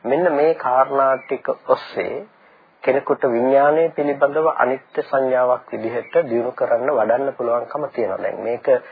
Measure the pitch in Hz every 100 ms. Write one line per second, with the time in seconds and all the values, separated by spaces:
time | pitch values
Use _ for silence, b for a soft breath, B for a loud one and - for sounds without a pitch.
0 | 117 147 180 143 156 160 127 127 139 139
1 | 135 131 - 135 - 131 - 127 - -
2 | 90 131 208 b b b b _ - 131
3 | - 143 139 117 127 139 143 156 165 156
4 | 143 143 143 151 160 - 123 131 _ -
5 | 143 135 131 127 127 123 - 113 113 120
6 | 110 170 147 117 120 - 127 120 131 135
7 | 107 120 139 127 120 120 117 147 147 -
8 | 107 95 95 85 107 120 - 123 B